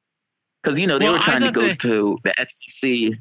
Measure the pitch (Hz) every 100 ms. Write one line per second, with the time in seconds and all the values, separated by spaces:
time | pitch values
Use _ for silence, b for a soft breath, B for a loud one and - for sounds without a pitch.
0 | _ _ _ _ _ _ 156 147 185 139
1 | 151 170 - 131 - 117 113 175 120 107
2 | 101 - - - 123 - - - 135 120
3 | 110 113